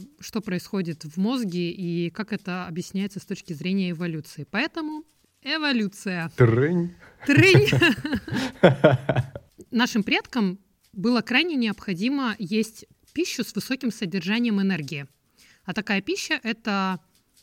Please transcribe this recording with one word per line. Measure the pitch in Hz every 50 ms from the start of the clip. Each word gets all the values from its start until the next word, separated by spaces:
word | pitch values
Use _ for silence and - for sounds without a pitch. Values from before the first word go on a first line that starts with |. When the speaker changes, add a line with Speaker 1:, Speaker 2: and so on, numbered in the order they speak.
| 190 277 _ _
Speaker 1:
что | - - - 220
происходит | - - 185 175 - - - 190 180 170 156 - -
в | 151 - 185
мозге | 190 220 269 262 233 190 165 180 175 170
и | 175 185 185 175 170 175 170 170
как | 165 - 214 -
это | 214 - - 190 180 185 180 180
объясняется | 160 170 175 - - 190 196 202 - 180
с | -
точки | - 202 - - - 170
зрения | 135 160 180 190 196 190 180
эволюции. | 175 156 180 170 160 156 147 - - - 139 -
Поэтому | - 202 277 330 - 339 311 302 311 302 330 _ _ _ _ _ _ _
эволюция. | _ 269 302 320 302 285 262 233 214 190 - - - 202 180 170 165 165 - -
Speaker 2:
Трынь. | 127 113 113 117 135 156 180 175 170 175 - - - - - _ -
Speaker 1:
Трынь. | - 277 - 339 392 359 - 415 - - - 349 330 226 - - 302 285 214 - - - - 269 247 - -
Speaker 2:
<laughs> | - 170 135 - - 156 131 131 - - 139 135 - - - - - _ _ - - -
Speaker 1:
Нашим | - 220 247 254 - 226 190
предкам | - 277 - 440 - - 254 208 185 180 - - _ _ _ _ _ -
было | 208 175 233 247 233
крайне | 226 - 247 269 330 359 320
необходимо | 262 233 214 190 - - - 185 165 208 254 285 277 262 240 202 -
есть | 214 156 214 214 220 220 - - - _ - _ _ _ _
пищу | 277 349 - - - 214
с | - -
высоким | 208 - - 262 269 - 240
содержанием | - - 226 170 165 196 160 185 214 233 240 233 208 196
энергии. | 196 196 190 160 147 135 156 143 143 - _ _ _ _ _ _ - - - _ _
А | - 175
такая | - 196 - 202 196
пища — | 196 - 359 403 - - 320 269 -
это | 226 226 226 _ 226 196 196 190 190 185 165 - _ _ _ _ _ _ _